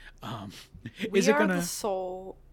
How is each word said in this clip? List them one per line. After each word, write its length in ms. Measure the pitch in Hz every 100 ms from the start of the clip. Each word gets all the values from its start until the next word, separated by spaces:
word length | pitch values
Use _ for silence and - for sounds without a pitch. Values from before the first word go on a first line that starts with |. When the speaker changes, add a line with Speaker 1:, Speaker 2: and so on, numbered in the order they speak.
| - -
Speaker 1:
Um, 300 | - 110 98 - - - 113 - 190
Speaker 2:
We 100 | 196
Speaker 1:
is 80 | 190
it 40 |
Speaker 2:
are 80 | 285
Speaker 1:
gonna 160 | 311 175
Speaker 2:
the 60 |
sole 720 | 175 - 214 190 185 185 190 - -